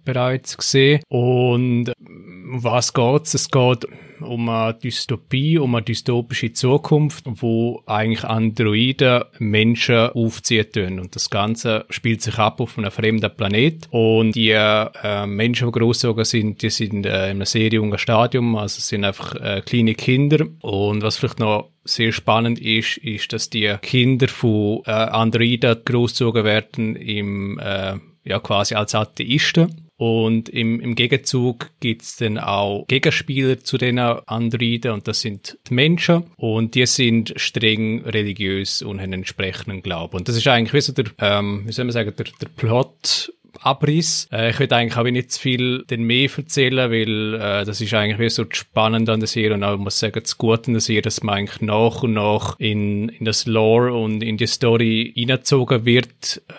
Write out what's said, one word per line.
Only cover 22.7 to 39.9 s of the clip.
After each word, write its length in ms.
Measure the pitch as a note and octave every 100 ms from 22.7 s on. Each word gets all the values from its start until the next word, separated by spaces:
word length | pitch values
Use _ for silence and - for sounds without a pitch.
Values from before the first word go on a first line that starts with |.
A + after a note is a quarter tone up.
| A2 A2 -
ist, 340 | - G#2 -
dass 160 | A2 -
die 260 | A2+ G#2+ G2+
Kinder 480 | - B2+ B2 C3 B2+
von, 540 | - A#2+ G#2+ G#2 A2
äh, 60 | -
Androiden 880 | A2 A2+ A2 A2+ A#2 A#2 A#2+ B2 A#2
grossgezogen 600 | - A#2+ A#2+ - A#2 A#2
werden 500 | G#2+ G#2+ - - A2
im, 640 | A#2 A#2+ G#2 G2+ G2+ G2 G2+
äh, 360 | G2 G2 G2 G2 - _
ja, 160 | - G2
quasi 360 | - G2+ G#2
als 200 | A2 G#2
Atheisten. 920 | A2 G#2+ - A#2+ C#3+ - - E3+ - - -
Und 520 | A#2 A2+ A2 A2+ A2+
im, 320 | - A2+ A#2
im 140 | B2
Gegenzug 760 | A#2 A#2+ C3+ - C3 B2 A#2+ - -
gibt's 360 | A#2+ A2+ - -
dann 220 | A2+ G#2+
auch 480 | - G2+ G2+ G2+ -
Gegenspieler 720 | C3+ D#3+ - - C3+ C3 B2+
zu 160 | - C3
den 220 | B2 B2
Androiden 920 | A#2+ A#2 - A2+ A#2 A#2 A#2 A#2 A#2+
und 140 | G#2 A2
das 140 | G#2
sind 380 | A2+ G2 - - -
die 60 |
Menschen 500 | B2 D3+ E3+ - E3+ E3+ -
und 380 | A#2 A2 A2+
die 120 | B2 B2
sind 480 | - A#2+ A2+ A2 -
streng 640 | - A#2+ A2 G#2+ A2 A2+ A#2
religiös 720 | A2 G#2 G2+ G2 G2 G2 -
und 160 | G#2+ G2
haben 140 | F#2+
einen 80 | F#2
entsprechenden 640 | F#2 - F#2+ - - F#2+
Glauben. 340 | G2